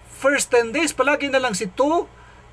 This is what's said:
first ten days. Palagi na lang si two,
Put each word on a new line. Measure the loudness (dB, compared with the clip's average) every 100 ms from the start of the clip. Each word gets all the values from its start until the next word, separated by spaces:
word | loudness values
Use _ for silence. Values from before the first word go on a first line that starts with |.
| -18
first | -2 0 0 2
ten | 2 2
days. | -2 -2
Palagi | 0 0 0 0
na | 0
lang | 0
si | -4 -6
two, | -2 0 0 -2 -10 -20 -20 -20